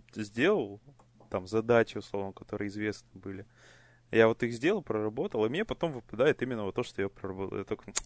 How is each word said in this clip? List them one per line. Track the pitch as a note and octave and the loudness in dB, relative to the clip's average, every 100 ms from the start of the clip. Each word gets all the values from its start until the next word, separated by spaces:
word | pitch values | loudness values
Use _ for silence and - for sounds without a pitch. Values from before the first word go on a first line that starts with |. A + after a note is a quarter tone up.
| - | -14
сделал, | A2+ G#2 A2 E3+ G3+ G2+ G2+ - - _ _ - | -10 -6 0 2 2 -2 -10 -18 -20 _ _ -6
там, | G2+ F#2 | -6 0
задачи, | A2 A2+ A#2 A2+ G#2+ | 0 6 4 4 -2
условно, | - G2+ G2 | -6 -6 -6
которые | - - G#2 G#2 | -8 -10 -6 -6
известны | G#2 G#2+ G2+ - F#2 | -4 -4 -4 -12 -16
были. | G2 G2 - _ - - - _ _ | -12 -12 -14 _ -20 -20 -20 _ _
Я | A2 A2+ | 6 6
вот | A#2 | 4
их | A#2+ | -2
сделал, | A#2 D3+ G#3 | 0 0 0
проработал, | - G#2+ G#2+ A#2+ G3+ A2+ A2 | -2 -2 -2 -4 -4 0 0
и | |
мне | D#3+ | 0
потом | A3+ - E3+ | -4 -2 -4
выпадает | B2+ - G#2+ C#3+ - | -4 -8 2 2 2
именно | B2+ A#2 | -2 -2
вот | G2 | -2
то, | B2 | -2
что | - - | -4 -4
я | G2 | -4
проработал. | - F#2+ F#2 F#2+ - | -4 -8 -6 -6 -6
Я | |
такой: | F#2+ G#2+ - - | -6 -8 -2 -4